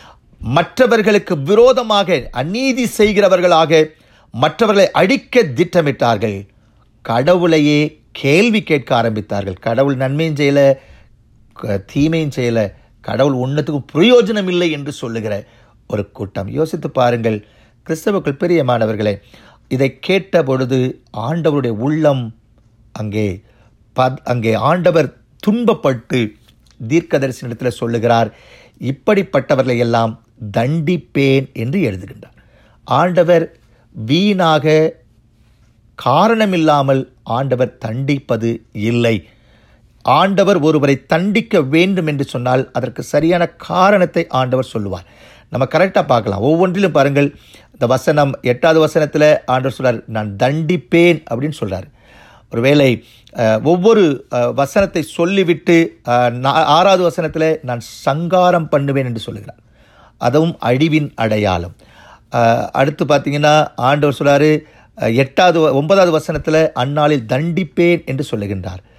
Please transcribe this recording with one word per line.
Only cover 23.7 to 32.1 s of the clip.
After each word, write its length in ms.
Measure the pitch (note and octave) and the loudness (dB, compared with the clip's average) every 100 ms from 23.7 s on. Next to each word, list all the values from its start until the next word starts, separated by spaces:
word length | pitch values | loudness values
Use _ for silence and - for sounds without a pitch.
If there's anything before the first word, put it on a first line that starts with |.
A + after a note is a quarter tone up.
| _ _ - | _ _ -2
பத்-, 260 | B2+ C3+ | -2 -2
அங்கே 300 | - B2 A2 | -6 -2 -2
ஆண்டவர் 600 | A2 C3+ F3+ F3 D#3+ C#3 - _ _ | 0 0 0 2 2 0 -6 _ _
துன்பப்பட்டு 920 | - A#3 A#3 F#3+ C#3+ A#2+ - B2+ G#2+ - _ _ _ - A2+ | -2 0 0 0 -2 -2 -4 -4 -4 -8 _ _ _ -16 -4
தீர்க்கதரிசனிடத்தில் 800 | D#3+ E3+ - C3+ B2+ B2 A#2 B2+ | -2 0 -2 -2 -6 -12 -6 -6
சொல்லுகிறார், 640 | G2+ A#2 A#2 A#2 A#2 A2+ - - - _ - | -4 -4 -2 0 2 0 -6 -20 -20 _ -10
"இப்படிப்பட்டவர்களை 1000 | A#2+ C#3 - G3+ - C#3 A#2+ C3+ B2+ A#2+ | -8 -4 -2 0 0 -4 0 0 0 0
எல்லாம் 460 | A#2+ A#2 A2+ A2+ _ _ G#2 A2+ | 0 0 0 -4 _ _ -6 -2
தண்டிப்பேன்" 960 | B2 E3 D3+ F3+ - C#3+ C#3 C3+ C3+ | -2 -2 -2 -4 -4 -2 2 2 -2
என்று 280 | - A2+ F#3+ | -6 -6 -2
எழுதுகின்றார். 580 | C3+ F#2 F#2 | -2 -4 -12